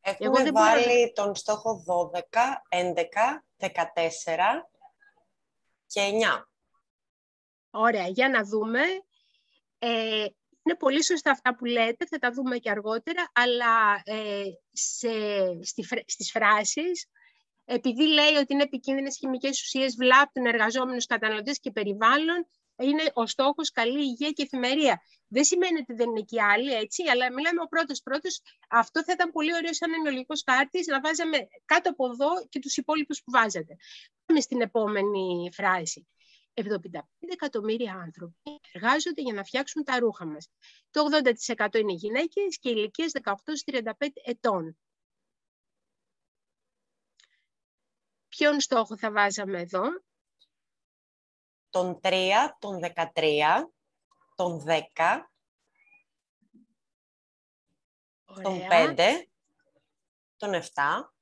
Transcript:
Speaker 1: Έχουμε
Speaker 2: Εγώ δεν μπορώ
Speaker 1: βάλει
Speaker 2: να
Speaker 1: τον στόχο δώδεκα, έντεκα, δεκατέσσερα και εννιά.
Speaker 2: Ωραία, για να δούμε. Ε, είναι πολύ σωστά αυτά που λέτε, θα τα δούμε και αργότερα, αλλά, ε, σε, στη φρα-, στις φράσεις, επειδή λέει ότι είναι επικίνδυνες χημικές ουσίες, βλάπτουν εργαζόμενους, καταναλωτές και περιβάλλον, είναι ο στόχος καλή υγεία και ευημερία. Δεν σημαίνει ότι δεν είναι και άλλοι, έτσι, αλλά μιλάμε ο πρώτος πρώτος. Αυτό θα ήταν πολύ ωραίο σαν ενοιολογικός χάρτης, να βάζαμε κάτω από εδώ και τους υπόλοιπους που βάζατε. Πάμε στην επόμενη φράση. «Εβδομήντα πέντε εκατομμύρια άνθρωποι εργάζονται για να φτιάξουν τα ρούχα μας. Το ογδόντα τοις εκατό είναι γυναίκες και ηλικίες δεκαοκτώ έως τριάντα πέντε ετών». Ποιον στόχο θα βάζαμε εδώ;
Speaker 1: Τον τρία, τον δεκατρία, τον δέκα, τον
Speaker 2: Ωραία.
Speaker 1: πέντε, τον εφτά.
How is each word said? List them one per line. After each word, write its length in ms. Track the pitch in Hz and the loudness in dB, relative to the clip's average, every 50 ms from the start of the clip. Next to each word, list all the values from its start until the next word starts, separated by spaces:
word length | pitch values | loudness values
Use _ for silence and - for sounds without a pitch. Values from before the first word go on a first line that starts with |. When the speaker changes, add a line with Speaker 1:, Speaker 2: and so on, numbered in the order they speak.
Speaker 1:
Έχουμε 260 | - 196 196 - 196 | -4 -4 -4 -2 0
Speaker 2:
Εγώ 160 | 262 262 269 262 | 2 4 4 4
δεν 100 | 311 277 | 4 6
μπορώ 120 | 220 214 | 6 8
Speaker 1:
βάλει 400 | 214 226 233 240 240 240 247 240 | 8 8 6 6 6 6 4 4
Speaker 2:
να 60 | 233 | 4
Speaker 1:
τον 240 | - - 202 202 196 | 0 -2 -2 -2 -4
στόχο 480 | - - - 214 214 - 226 220 180 165 | -4 -2 -4 -4 -2 -2 -4 -4 -4 -4
δώδεκα, 800 | 170 180 175 175 175 175 175 170 _ - 226 240 262 277 - - _ | -2 0 0 0 -2 -4 -8 -8 _ 2 2 2 2 0 -6 -6 _
έντεκα, 760 | 180 180 180 180 170 175 165 165 - 208 - - - 311 _ _ _ | 0 0 0 0 0 0 -2 -2 2 2 2 2 0 -4 _ _ _
δεκατέσσερα 1120 | _ 196 185 - - 165 - - 175 165 165 165 - - 170 160 165 185 214 254 330 339 _ _ _ - - _ _ _ _ _ _ _ _ _ _ _ _ _ _ _ _ _ _ _ | _ -8 -4 -2 -2 -4 -2 0 0 0 0 -2 -4 -4 -4 0 2 2 2 2 -2 -6 _ _ _ -20 -20 _ _ _ _ _ _ _ _ _ _ _ _ _ _ _ _ _ _ _
και 140 | _ - 208 | _ -2 -2
εννιά. 520 | 202 196 202 220 226 185 131 - - _ _ _ _ _ _ _ _ _ _ _ _ _ _ _ _ _ _ _ _ _ _ _ _ _ | 0 0 2 2 2 2 0 -2 -4 _ _ _ _ _ _ _ _ _ _ _ _ _ _ _ _ _ _ _ _ _ _ _ _ _
Speaker 2:
Ωραία, 380 | - 208 220 233 220 208 180 | -2 2 2 4 4 2 -2
για 220 | 180 190 233 254 269 | -2 2 2 2 4
να 160 | 254 233 208 | 4 2 0
δούμε. 360 | 202 214 214 214 226 226 247 302 359 381 381 - _ _ _ _ _ _ _ _ _ _ _ _ _ _ | 0 -2 -2 -2 0 0 2 2 0 0 -4 -8 _ _ _ _ _ _ _ _ _ _ _ _ _ _
Ε, 480 | _ 233 240 233 226 220 220 220 214 214 202 _ _ _ _ _ _ _ | _ -2 -2 0 0 -2 -2 -2 -2 -2 -4 _ _ _ _ _ _ _
είναι 120 | 320 339 | -2 0
πολύ 260 | - - 269 269 320 311 | 0 -2 0 0 0 2
σωστά 280 | - 359 302 - 302 | 0 -2 0 2 0
αυτά 240 | 269 - _ 254 240 | 0 2 _ -4 -2
που 100 | - 247 | -2 -4
λέτε, 400 | 240 240 233 226 226 233 _ 349 | -2 0 2 2 0 0 _ -6
θα 120 | - 330 | -6 -6
τα 140 | 285 254 240 | -4 -4 -4
δούμε 260 | 240 269 262 254 247 | -4 -2 -4 -4 -4
και 120 | 233 _ 226 | -4 _ -4
αργότερα, 640 | 202 208 202 214 220 226 _ 330 349 359 349 - _ | -4 -4 -4 -4 -6 -6 _ -6 -6 -6 -6 -2 _
αλλά, 680 | 240 247 247 240 240 240 233 226 226 220 208 208 196 - | 2 2 2 0 0 2 2 4 4 4 4 2 0 -2
ε, 400 | 202 214 220 214 208 202 202 196 196 170 - _ _ | -8 -8 -6 -4 -4 -6 -4 -6 -8 -10 -14 _ _
σε, 380 | _ - - - - - - 233 226 214 214 208 202 196 190 185 175 165 - | _ -6 -6 -4 -6 -4 -4 -4 -2 -2 -2 -2 0 0 0 0 -2 -6 -8
στη 200 | - - - 180 | -10 -8 -8 -6
φρα-, 200 | - 247 - - | -6 -6 -8 -6
στις 260 | - - - 202 - | -8 -10 -8 -8 -6
φράσεις, 760 | - 226 220 202 214 214 208 - - 294 320 359 359 339 - _ _ _ _ _ _ _ _ _ _ _ _ | -2 2 6 6 6 6 4 0 -2 -2 -2 -2 -4 -4 -8 _ _ _ _ _ _ _ _ _ _ _ _
επειδή 420 | - 247 240 - 262 220 240 311 | -4 -4 -2 0 -2 2 4 4
λέει 280 | 311 311 294 294 302 302 | 4 6 6 6 6 4
ότι 180 | 285 277 - 277 | 4 2 2 2
είναι 100 | 277 285 | 2 2
επικίνδυνες 540 | 277 277 254 - 269 269 277 277 277 262 | 2 0 -8 -4 -2 -2 -2 -2 -6 -8
χημικές 440 | - - 262 262 247 277 269 269 - | -6 -4 -4 -4 -2 -4 -4 -4 -4
ουσίες, 340 | - - - 262 269 262 233 | -6 -4 -2 0 0 0 0
βλάπτουν 500 | 226 254 254 254 269 285 277 _ 254 247 | 2 4 6 8 8 6 4 _ -2 0
εργαζόμενους, 600 | 240 226 226 214 220 226 262 254 254 254 240 233 | 0 2 2 2 0 0 -2 -2 -2 -4 -6 -4
καταναλωτές 540 | - 247 220 214 214 214 214 214 262 285 - | -4 -4 -2 -2 -2 -2 -2 -4 -6 -6 -6
και 120 | _ 254 | _ -6
περιβάλλον, 760 | 196 220 202 202 196 208 220 226 262 294 320 330 349 359 339 _ _ _ _ _ _ | -4 -4 -4 -4 -2 2 4 4 4 4 2 0 -2 -2 -4 _ _ _ _ _ _
είναι 360 | - 247 277 285 311 320 294 - | -2 0 0 2 2 0 0 0
ο 140 | 247 226 | 0 -2
στόχος 440 | 220 - - 262 285 285 - 311 - | -2 0 0 0 0 0 0 -6 -4
καλή 280 | _ 254 226 233 262 294 | _ -2 0 0 0 0
υγεία 320 | 285 269 240 - 285 302 | -2 -2 -2 -4 -4 -4
και 120 | 302 - 285 | -2 -4 -6
ευημερία. 580 | - - 254 247 247 269 311 302 247 - - _ _ _ _ _ | -6 -4 -2 -2 0 2 4 4 2 2 2 _ _ _ _ _
Δεν 160 | _ 208 254 294 | _ 0 2 2
σημαίνει 360 | - 359 349 349 359 339 311 | 4 2 2 0 0 0 -4
ότι 140 | 247 - 233 | -4 -8 -2
δεν 160 | 220 233 233 | -2 -2 -2
είναι 120 | 226 214 | -2 -6
και 200 | 208 _ 226 226 | -6 _ -2 0
άλλοι, 320 | 208 202 202 220 254 285 254 | 2 4 2 2 0 -2 -2
έτσι, 360 | 220 214 208 - - 349 311 | -4 -4 -6 -6 -4 0 0
αλλά 240 | 247 247 254 247 247 | 0 2 0 -2 -2
μιλάμε 280 | 269 302 339 349 339 | -2 -2 -2 -2 -2
ο 60 | 330 | -4
πρώτος 340 | 330 320 330 330 - 269 - | -2 -2 -2 -2 -2 -6 -10
πρώτος. 400 | _ 254 269 311 - 370 - - _ - _ _ _ _ | _ -6 -6 -4 -4 -6 -8 -10 _ -20 _ _ _ _
Αυτό 340 | - 233 226 - _ 311 320 | 2 2 2 2 _ -4 -2
θα 80 | 349 | -2
ήταν 200 | 359 359 359 339 | 0 0 0 -2
πολύ 240 | - 320 302 320 339 | 0 -2 -2 0 -2
ωραίο 180 | 339 330 339 320 | -2 -2 -4 -4
σαν 200 | - 330 330 330 | -4 -4 -4 -2
ενοιολογικός 500 | 330 320 294 269 254 254 - 311 302 - - | -2 -2 -2 -4 -4 -6 -6 -8 -6 0 2
χάρτης, 380 | 254 262 285 269 - 359 339 | 2 2 2 0 -2 -4 -2
να 140 | 330 277 269 | -2 -2 -2
βάζαμε 360 | 262 311 320 302 339 320 311 277 196 _ _ - _ | 0 -2 -2 0 -2 0 -2 -2 -2 _ _ -20 _
κάτω 240 | - 311 349 - 370 | 2 2 2 2 0
από 160 | 285 - 262 | -2 0 -4
εδώ 420 | 247 240 240 277 302 349 370 - _ | -4 0 0 0 0 0 -2 -4 _
και 100 | - 285 | -10 -10
τους 180 | - 277 - | -8 -6 -6
υπόλοιπους 460 | - 254 - 311 311 294 - 294 - _ | -6 -2 -2 -2 -2 -2 -4 -8 -10 _
που 80 | - | 0
βάζατε. 440 | 240 247 226 214 196 175 156 165 160 _ - - - - - _ _ _ _ | 2 2 2 2 -2 -6 -10 -10 -16 _ -20 -20 -20 -20 -20 _ _ _ _
Πάμε 160 | - 330 302 | 4 4 4
στην 200 | - - 247 247 | 4 0 -2 -2
επόμενη 880 | 233 202 - 233 214 208 208 202 196 208 208 196 190 185 180 175 175 175 - | -2 0 0 0 0 2 0 0 0 0 0 -2 -2 -2 -2 -4 -6 -8 -6
φράση. 540 | - 190 190 185 180 160 - - - _ _ _ _ _ _ _ _ _ _ _ | -2 0 0 0 0 -2 -6 -10 -10 _ _ _ _ _ _ _ _ _ _ _
«Εβδομήντα 560 | 247 202 202 - 180 170 185 170 156 - _ _ _ | -8 -4 -4 -4 -4 -6 -10 -14 -14 -14 _ _ _
πέντε 140 | - 339 359 | -12 -12 -8
εκατομμύρια 600 | 349 311 285 - 226 202 220 220 233 247 208 185 | -8 -8 -6 -6 -4 -4 -2 -2 -2 -4 -6 -8
άνθρωποι 680 | 185 175 165 - 175 175 170 _ _ _ 294 294 294 _ - | -12 -14 -16 -16 -16 -18 -18 _ _ _ -18 -18 -18 _ -20
εργάζονται 500 | _ - 214 233 262 311 302 359 302 - | _ -4 0 0 0 0 0 -4 -6 -6
για 120 | 285 247 214 | -6 -6 -6
να 100 | 202 196 | -6 -10
φτιάξουν 400 | - - 254 277 - - 311 285 | -6 -6 -6 -6 -4 -6 -8 -4
τα 160 | - 254 247 | -2 -2 0
ρούχα 260 | 240 220 190 - 165 | 0 -2 -2 -4 -10
μας. 240 | 160 151 151 - _ _ _ _ - _ _ _ _ | -10 -10 -12 -16 _ _ _ _ -20 _ _ _ _
Το 120 | - 302 | 0 0
ογδόντα 300 | - - 311 302 262 247 | 2 4 2 4 4 2
τοις 180 | 233 - - - | 0 0 -4 -8
εκατό 280 | 233 - - - - | -4 -2 -2 0 0
είναι 160 | 226 214 202 180 | 0 0 0 -2
γυναίκες 640 | 165 202 208 226 269 330 320 _ 403 403 370 320 - | -4 -6 -4 -2 -2 -4 -2 _ -4 -4 -4 -6 -6
και 100 | _ 254 | _ -2
ηλικίες 420 | 233 214 208 208 _ - 330 320 | -2 -2 -2 -4 _ -6 -6 -4
δεκαοκτώ 400 | - 277 - 208 202 202 _ - | -6 -6 -4 -4 -6 -6 _ -10
έως 120 | 311 285 - | -10 -8 -8
τριάντα 320 | - 277 254 220 220 214 | -6 -6 -4 -6 -6 -6
πέντε 260 | _ 285 294 _ - - | _ -6 -8 _ -10 -10
ετών». 540 | 254 233 _ - 233 202 180 160 160 160 _ _ _ _ _ _ _ _ _ _ _ _ _ _ _ _ _ _ _ _ _ _ _ _ _ _ _ _ _ _ _ _ _ _ _ _ _ _ _ _ _ _ _ _ _ _ _ _ _ _ _ _ _ _ _ _ _ _ _ _ _ _ _ _ _ _ _ _ _ _ | -10 -10 _ -2 -2 0 0 -4 -8 -12 _ _ _ _ _ _ _ _ _ _ _ _ _ _ _ _ _ _ _ _ _ _ _ _ _ _ _ _ _ _ _ _ _ _ _ _ _ _ _ _ _ _ _ _ _ _ _ _ _ _ _ _ _ _ _ _ _ _ _ _ _ _ _ _ _ _ _ _ _ _
Ποιον 320 | _ - - 294 294 294 285 | _ -4 0 0 2 2 0
στόχο 380 | - - 262 226 220 - 220 | -2 0 0 -2 0 -2 -6
θα 140 | 202 - 220 | -8 -6 -4
βάζαμε 480 | 208 208 202 202 202 214 202 190 196 175 | 0 0 0 0 0 -4 -6 -6 -6 -8
εδώ; 240 | 175 175 196 185 202 269 349 381 _ _ _ _ _ _ _ _ _ _ _ _ _ _ _ _ _ _ _ _ _ _ _ _ _ _ _ _ _ _ _ _ _ _ | -8 -6 -4 -4 -4 -4 -6 -8 _ _ _ _ _ _ _ _ _ _ _ _ _ _ _ _ _ _ _ _ _ _ _ _ _ _ _ _ _ _ _ _ _ _
Speaker 1:
Τον 300 | - 185 180 180 170 175 | -2 -2 -2 -2 -4 -2
τρία, 560 | - 190 185 190 185 185 196 220 277 302 - _ | -2 0 0 2 2 2 2 2 2 0 -4 _
τον 200 | - 208 196 180 | -12 -10 -8 -8
δεκατρία, 920 | - 170 - 170 165 165 _ 160 156 156 147 147 151 156 175 240 330 - _ _ _ _ _ _ _ _ _ _ _ _ _ | -8 -6 -4 -6 -6 -4 _ 0 2 2 2 4 4 4 4 2 0 -4 _ _ _ _ _ _ _ _ _ _ _ _ _
τον 240 | - 185 180 170 156 | -4 -4 -4 -4 -6
δέκα, 720 | 143 156 165 156 156 - _ - 165 175 220 320 - _ _ _ _ _ _ _ _ _ _ _ _ _ _ _ _ _ _ _ _ _ _ _ _ _ _ - _ _ _ _ _ _ _ _ _ _ _ _ _ _ _ _ _ _ _ _ _ _ _ _ _ _ _ _ _ _ _ _ _ | -2 -2 -2 -2 -2 -6 _ 0 0 0 0 -2 -6 _ _ _ _ _ _ _ _ _ _ _ _ _ _ _ _ _ _ _ _ _ _ _ _ _ _ -20 _ _ _ _ _ _ _ _ _ _ _ _ _ _ _ _ _ _ _ _ _ _ _ _ _ _ _ _ _ _ _ _ _
τον 280 | _ 190 190 190 196 185 | _ -16 -6 -4 -4 -4
Speaker 2:
Ωραία. 140 | 175 165 | -4 2
Speaker 1:
πέντε, 600 | 185 180 170 160 156 143 143 170 208 285 349 - _ _ _ _ _ _ _ _ _ _ _ _ _ _ _ _ _ _ _ _ _ _ | 4 6 6 6 6 4 4 4 4 4 2 -4 _ _ _ _ _ _ _ _ _ _ _ _ _ _ _ _ _ _ _ _ _ _
τον 160 | _ 208 202 190 | _ -4 -4 -4
εφτά. 600 | 165 - - _ 143 143 143 170 233 302 - _ _ | -4 -4 -6 _ 0 0 0 0 -2 -4 -10 _ _